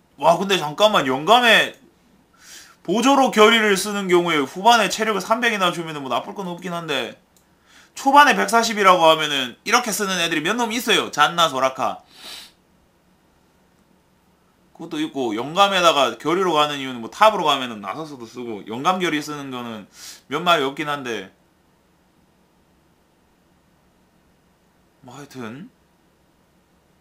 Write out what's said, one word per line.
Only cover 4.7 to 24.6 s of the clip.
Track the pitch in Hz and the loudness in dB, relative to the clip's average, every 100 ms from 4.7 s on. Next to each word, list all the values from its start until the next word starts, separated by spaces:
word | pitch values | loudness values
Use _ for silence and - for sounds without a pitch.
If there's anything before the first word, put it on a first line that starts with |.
| 233 190 | 4 2
체력을 | - 220 196 | -2 -2 -4
삼백 | 190 233 240 | -2 -2 0
이나 | 214 180 | 0 -2
주면은 | 160 165 151 | -2 -8 -10
뭐, | 131 | -6
나쁠 | 123 202 | -6 -6
건 | 202 180 | -10 -10
없긴 | 170 185 | -10 -10
한데, | 170 165 135 110 - _ _ _ _ _ _ _ | -8 -6 -6 -6 -12 _ _ _ _ _ _ _
초반에 | - 269 285 262 | -6 4 6 6
백사십이라고 | 196 196 226 226 208 196 185 | 4 0 0 0 4 4 6
하면은 | 165 160 151 139 127 110 | 6 4 0 -2 -4 -8
이렇게 | 190 240 240 | -2 0 0
쓰는 | 185 196 180 | -4 -4 -2
애들이 | 170 160 | -2 -2
몇 | 160 233 | -2 -2
놈 | 226 | -4
있어요. | 233 233 175 110 | -4 0 0 0
잔나, | - 156 170 160 | 0 0 2 0
소라카. | 131 131 131 113 - _ - - - - _ _ _ _ _ _ _ _ _ _ _ _ _ _ _ _ _ _ _ _ _ _ | 0 -2 -2 -6 -6 _ -20 -20 -20 -20 _ _ _ _ _ _ _ _ _ _ _ _ _ _ _ _ _ _ _ _ _ _
그것도 | - 170 151 | -20 -10 -6
있고, | 156 139 120 107 | -6 -4 -4 -4
영감에다가 | 135 170 202 190 170 143 123 110 | -4 0 2 4 2 2 0 -2
결의로 | 147 180 185 | -4 -2 0
가는 | 151 147 143 | 0 0 -2
이유는 | 135 120 | -8 -10
뭐, | 110 | -12
탑으로 | - 214 202 | 2 2 4
가면은 | 156 139 127 107 | 0 -2 -4 -10
나서서도 | 98 139 160 135 113 | -10 -10 -12 -16 -16
쓰고, | 123 120 104 85 | -14 -12 -12 -10
영감 | 117 156 190 | -4 -2 -2
결의 | 175 151 | -2 -4
쓰는 | 151 147 139 | -6 -12 -12
거는 | 127 120 110 92 - - - - | -12 -12 -14 -16 -20 -20 -20 -8
몇 | 143 | -4
마리 | 175 165 | 0 0
없긴 | 135 143 147 | 0 -4 -6
한데, | 143 127 107 95 _ _ _ _ _ _ _ _ _ _ _ _ _ _ _ _ _ _ _ _ _ _ _ _ _ _ _ _ _ _ _ _ _ | -6 -6 -8 -10 _ _ _ _ _ _ _ _ _ _ _ _ _ _ _ _ _ _ _ _ _ _ _ _ _ _ _ _ _ _ _ _ _